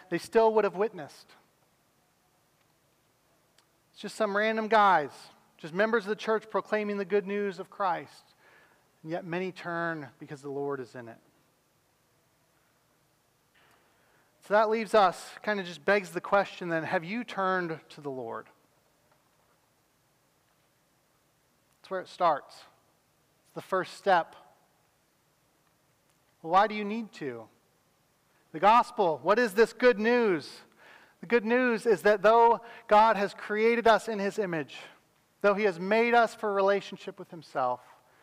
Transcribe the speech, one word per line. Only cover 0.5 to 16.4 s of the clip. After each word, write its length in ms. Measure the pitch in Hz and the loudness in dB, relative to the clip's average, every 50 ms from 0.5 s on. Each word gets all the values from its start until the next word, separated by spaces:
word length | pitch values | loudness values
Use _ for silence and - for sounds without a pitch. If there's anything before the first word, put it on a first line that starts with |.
| 220 | 4
would 80 | 220 202 | 2 0
have 120 | 190 170 | 0 0
witnessed. 520 | 185 208 226 202 175 143 131 - - - _ _ _ _ _ _ _ _ _ _ _ _ _ _ _ _ _ _ _ _ _ _ _ _ _ _ _ _ _ _ _ _ _ _ _ _ _ _ _ _ _ _ _ _ _ _ _ _ _ _ _ _ _ | -2 -4 -4 -6 -10 -16 -16 -18 -20 -20 _ _ _ _ _ _ _ _ _ _ _ _ _ _ _ _ _ _ _ _ _ _ _ _ _ _ _ _ _ _ _ _ _ _ _ _ _ _ _ _ _ _ _ _ _ _ _ _ _ _ _ _ _
It's 100 | _ - | _ -16
just 140 | - 196 - | -16 -10 -4
some 200 | - 220 202 196 | -4 -2 -2 0
random 320 | 208 214 220 220 220 220 | 0 0 0 0 -2 0
guys, 440 | 208 226 214 202 196 180 156 143 131 - - - - _ _ _ _ _ | 2 4 6 6 6 6 4 2 -2 -10 -16 -20 -20 _ _ _ _ _
just 160 | _ - 160 160 | _ -16 -6 -2
members 320 | 190 214 220 233 226 185 | -2 0 0 0 -2 -2
of 40 | 202 | -4
the 60 | 214 | -8
church 340 | - - 220 220 208 - - | -6 -4 -4 -4 -4 -4 -4
proclaiming 480 | - 196 - - 220 214 214 208 202 | -6 -6 -4 -2 -4 -4 -2 -4 -6
the 80 | 202 196 | -6 -4
good 220 | 175 208 202 185 | -2 -2 -2 -2
news 320 | 190 202 208 202 196 175 180 | -2 -4 -6 -6 -6 -8 -10
of 100 | 180 - | -14 -14
Christ, 640 | - - 202 180 165 160 139 - - - _ _ _ _ _ _ _ _ _ _ _ _ _ _ _ _ - | -8 -4 -4 -4 -4 -4 -8 -14 -20 -20 _ _ _ _ _ _ _ _ _ _ _ _ _ _ _ _ -12
and 80 | 156 | -10
yet 120 | 165 185 190 | -10 -8 -8
many 280 | 170 165 180 190 185 | -8 -8 -8 -8 -8
turn 560 | 175 - - 175 170 170 170 165 165 156 143 127 - - | -10 -12 -10 -8 -8 -6 -6 -6 -8 -8 -12 -16 -18 -20
because 220 | 156 143 151 135 | -18 -18 -16 -14
the 80 | 139 143 | -12 -10
Lord 300 | 135 143 143 143 139 135 | -8 -6 -6 -6 -6 -8
is 160 | 123 107 - | -10 -12 -16
in 120 | 127 120 113 | -16 -16 -18
it. 80 | 117 - _ _ _ _ _ _ _ _ _ _ _ _ _ _ _ _ _ _ _ _ _ _ _ _ _ _ _ _ _ _ _ _ _ _ _ _ _ _ _ _ _ _ _ _ _ _ _ _ _ _ _ _ _ _ _ _ _ _ _ _ _ _ _ _ _ | -20 -20 _ _ _ _ _ _ _ _ _ _ _ _ _ _ _ _ _ _ _ _ _ _ _ _ _ _ _ _ _ _ _ _ _ _ _ _ _ _ _ _ _ _ _ _ _ _ _ _ _ _ _ _ _ _ _ _ _ _ _ _ _ _ _ _ _
So 80 | - 196 | 0 2
that 160 | 214 226 214 | 2 2 2
leaves 240 | 220 233 220 180 - | 0 -2 0 2 4
us, 340 | 214 196 175 160 - - - - - - | 4 4 4 2 -2 -12 -18 -18 -10 -6
kind 160 | 214 208 196 | -6 -4 -4
of 80 | 180 | -6
just 180 | 175 170 147 139 | -10 -12 -6 0
begs 240 | 202 202 208 185 165 | 0 0 0 0 -4
the 120 | 165 180 | -8 -10
question 480 | - - 196 202 | -4 0 0 0